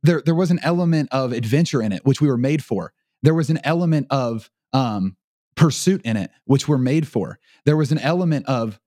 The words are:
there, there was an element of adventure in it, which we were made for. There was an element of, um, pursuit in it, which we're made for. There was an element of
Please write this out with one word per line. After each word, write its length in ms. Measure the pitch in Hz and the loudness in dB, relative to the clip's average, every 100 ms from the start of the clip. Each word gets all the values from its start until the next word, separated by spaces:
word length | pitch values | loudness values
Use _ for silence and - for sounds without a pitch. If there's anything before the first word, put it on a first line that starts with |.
there, 180 | 151 165 160 | 2 2 0
there 100 | 165 | 0
was 140 | 180 | 2
an 80 | 175 | 0
element 460 | 147 175 175 160 139 | 0 0 2 0 0
of 200 | 135 131 | -2 -2
adventure 500 | 120 110 139 170 135 | -4 -2 0 0 0
in 100 | 110 | -2
it, 140 | 95 135 | 0 0
which 160 | 131 | 2
we 60 | 147 | 2
were 100 | 120 | 0
made 260 | 131 156 | 0 -2
for. 280 | - 101 82 _ _ _ | -4 -6 -6 _ _ _
There 120 | 147 160 | 2 2
was 140 | 143 | 0
an 100 | 160 | -2
element 440 | 139 170 175 156 - | 0 0 2 0 0
of, 400 | 139 120 113 - _ _ | -2 -2 -4 -10 _ _
um, 420 | 131 127 104 95 - _ _ _ - | -2 0 -2 -4 -6 _ _ _ 2
pursuit 460 | 160 - - 196 | 2 4 -2 0
in 120 | 117 107 | -2 -4
it, 120 | 92 _ - | -4 _ 0
which 220 | 135 - | 0 2
we're 100 | 143 | 0
made 300 | 127 156 151 | 0 0 -2
for. 320 | 117 90 - _ _ 143 | -6 -6 -12 _ _ 0
There 100 | 156 | 0
was 160 | 143 | 0
an 60 | 156 | -2
element 480 | 131 175 175 147 - | 0 0 0 -2 -2
of 340 | 127 113 98 | -4 -4 -8